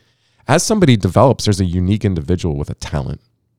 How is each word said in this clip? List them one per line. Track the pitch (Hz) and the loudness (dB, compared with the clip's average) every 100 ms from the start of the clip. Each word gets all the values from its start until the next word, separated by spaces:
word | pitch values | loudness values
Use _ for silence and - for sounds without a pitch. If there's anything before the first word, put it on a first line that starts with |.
| _ _ _ _ - | _ _ _ _ -2
As | 156 | 0
somebody | - 214 165 113 | 0 2 4 4
develops, | 95 87 131 - | 2 4 4 2
there's | 104 92 | 0 0
a | |
unique | 92 90 90 107 | 0 0 0 0
individual | 104 87 71 90 87 71 | 0 -2 -2 -2 -2 -4
with | 73 | -6
a | |
talent, | - - 76 65 69 _ _ _ | -10 -8 -6 -6 -10 _ _ _